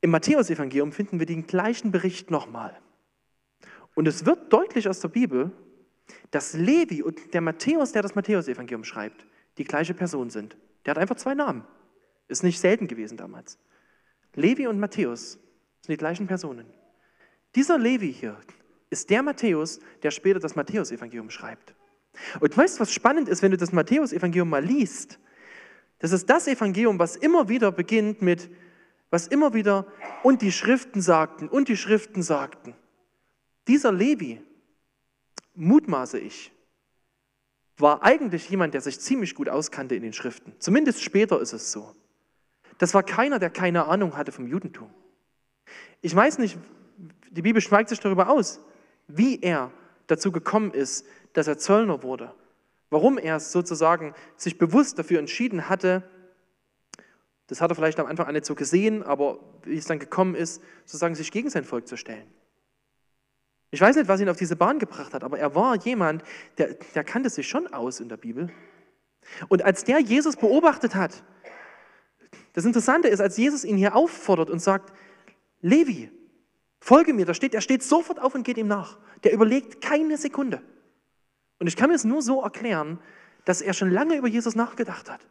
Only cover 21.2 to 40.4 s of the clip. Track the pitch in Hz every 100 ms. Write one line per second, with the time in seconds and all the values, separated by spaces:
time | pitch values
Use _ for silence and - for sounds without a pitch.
21.2 | 110 - 113 110 _ _ _ _ _ -
22.2 | - - 151 - 349 - 220 - 233 302
23.2 | 262 175 196 185 170 180 151 277 285 170
24.2 | 180 170 170 147 151 277 233 - - -
25.2 | _ _ - - - - _ _ 165 185
26.2 | 185 294 339 262 208 190 233 190 165 -
27.2 | 302 339 226 247 214 190 180 220 214 208
28.2 | 185 175 - - - _ _ _ _ 170
29.2 | 170 277 302 226 208 196 190 - - -
30.2 | 254 269 202 175 - 254 - 202 175 165
31.2 | 156 - - 262 277 208 - 214 - 196
32.2 | 165 147 139 - - 117 _ _ _ _
33.2 | _ _ _ _ - 277 262 185 233 294
34.2 | 151 113 - _ _ _ _ _ _ _
35.2 | _ - _ - 160 277 - 151 127 117
36.2 | - - - _ _ _ _ _ _ _
37.2 | _ _ _ _ _ _ 147 147 - 294
38.2 | 262 170 - 190 170 143 135 135 - 262
39.2 | 190 - - 135 151 - 131 117 113 107
40.2 | 127 113